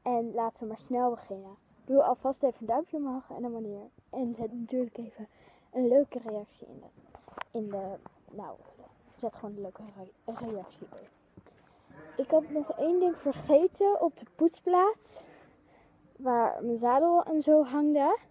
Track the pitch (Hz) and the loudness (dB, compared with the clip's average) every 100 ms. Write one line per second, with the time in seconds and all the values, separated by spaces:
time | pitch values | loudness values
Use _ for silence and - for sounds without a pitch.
0 | 247 240 233 214 226 - 220 220 - 247 | -2 -2 -2 -4 -4 -6 -12 -12 -4 0
1 | 247 233 - 196 196 196 _ _ - 269 | 0 -2 -10 -14 -14 -20 _ _ 2 4
2 | - 240 262 269 262 - 220 247 339 311 | 4 0 -2 0 -2 -2 -2 -2 -2 -6
3 | 285 262 - - 240 226 214 202 330 _ | -4 -6 -10 -10 -8 -8 -10 -12 -16 _
4 | _ 262 240 226 226 240 226 254 240 - | _ -6 -6 -6 -8 -8 -6 -4 -4 -8
5 | 226 - 214 _ - _ _ - 247 254 | -16 -16 -18 _ -20 _ _ 0 4 4
6 | 285 254 226 214 208 _ - - - _ | 4 -4 -8 -8 -10 _ -20 -20 -20 _
7 | _ - - - - 233 208 196 190 196 | _ -20 -20 -16 -10 -8 -6 -6 -8 -10
8 | - _ _ 202 170 - - - - _ | -16 _ _ -16 -14 -16 -20 -20 -20 _
9 | _ - 226 - 214 208 196 - 214 196 | _ -10 -10 -8 -14 -10 -12 -14 -20 -18
10 | 185 _ - 226 233 202 185 - - - | -20 _ -14 -12 -10 -10 -12 -18 -20 -20
11 | - _ _ - - _ _ _ _ - | -20 _ _ -20 -20 _ _ _ _ -20
12 | - - 269 311 311 302 285 - 302 359 | -12 -6 2 2 2 -6 -6 -2 0 2
13 | 359 330 285 - - 294 359 - 403 403 | 2 0 -4 -6 4 4 4 2 2 2
14 | 339 - - - 330 - - 359 392 440 | 0 -4 -20 0 0 0 2 4 4 0
15 | - - - - - _ _ _ _ _ | -12 -20 -20 -20 -20 _ _ _ _ _
16 | _ - 262 240 226 - 233 233 240 254 | _ -8 -2 0 0 -2 -4 0 2 4
17 | 339 349 - 311 294 302 262 285 294 294 | 6 4 2 0 6 6 6 2 2 4
18 | 285 427 - | 2 0 -4